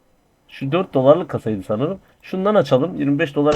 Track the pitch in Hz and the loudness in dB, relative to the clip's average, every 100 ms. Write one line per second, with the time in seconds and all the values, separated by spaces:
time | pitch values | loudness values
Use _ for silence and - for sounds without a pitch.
0 | _ _ _ _ _ - 135 165 190 139 | _ _ _ _ _ -12 -4 -2 -2 2
1 | 131 156 165 120 113 107 95 107 147 190 | 4 4 0 -6 -6 -6 -4 -4 -4 -6
2 | _ _ - 185 196 208 151 131 165 165 | _ _ -10 -4 0 2 2 2 0 -2
3 | 139 143 160 147 147 | -2 0 -2 0 0